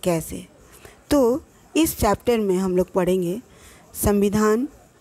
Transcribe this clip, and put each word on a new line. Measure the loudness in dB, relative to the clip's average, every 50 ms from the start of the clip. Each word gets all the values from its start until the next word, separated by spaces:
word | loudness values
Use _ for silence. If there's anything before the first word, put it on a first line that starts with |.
| -4
कैसे। | -2 -2 -2 -4 -8 -12 -14 -16 -18 _ -20 -20 -20 -20 -20 -20 -20 -20 -20 _ 0
तो | 2 2 4 2 0 -2 -6 -12 _ _ _ _ -2
इस | 0 0 0 -2 -2
chapter | 0 0 0 0 0 -2 0 0
में | 0 0 0 0
हम | 0 0 0
लोग | 0 -2 0 -2
पढ़ेंगे | -2 0 0 0 0 -2 -4 -6 -6 -10 _ -20 -20 -20 -20 -20 -20 -20 -20 -10
संविधान | -4 -2 0 2 2 2 2 2 2 2 2 2 0 -2 -4 -8 -14 -20 _ _ _